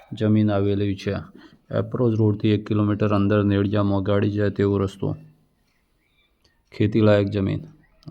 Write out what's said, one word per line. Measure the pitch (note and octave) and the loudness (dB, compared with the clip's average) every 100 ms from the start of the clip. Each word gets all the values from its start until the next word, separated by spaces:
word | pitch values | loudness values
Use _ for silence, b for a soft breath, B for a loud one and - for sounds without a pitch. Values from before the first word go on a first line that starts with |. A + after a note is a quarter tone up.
| B - | B -4
જમીન | G#2+ G#2+ G#2+ | 2 2 2
આવેલી | G2+ G2+ G2+ G2+ G2 | 2 0 0 -2 -4
છે. | G#2 F#2+ - B B B - | -6 -8 -10 B B B -8
એપ્રોચ | A2 A2 A#2+ A#2+ A2 | -6 -4 -2 0 2
રોડથી | G#2+ G#2 A2 | 0 2 0
એક | G#2 G#2+ | 0 0
કિલોમીટર | G#2+ G#2 G#2 G#2+ | -2 0 0 0
અંદર | G#2 G2+ G#2+ | 0 2 2
નેડિયામાં | G2+ G2+ G2+ G#2 G2+ G2 | 2 2 0 0 0 -2
ગાડી | F#2+ G2+ G#2 | 0 0 0
જાય | G2+ G2+ | 0 -2
તેવો | G2 G2+ G2+ | 0 0 0
રસ્તો. | G2 - G#2 G#2 - _ _ _ _ _ _ _ _ _ _ _ _ _ _ | -2 -4 -8 -8 -12 _ _ _ _ _ _ _ _ _ _ _ _ _ _
ખેતીલાયક | - G#2+ A2+ G#2+ G#2 G2+ | -2 0 4 4 4 2
જમીન. | G2+ G2 G2+ - - _ _ - | -2 -2 -4 -8 -20 _ _ -10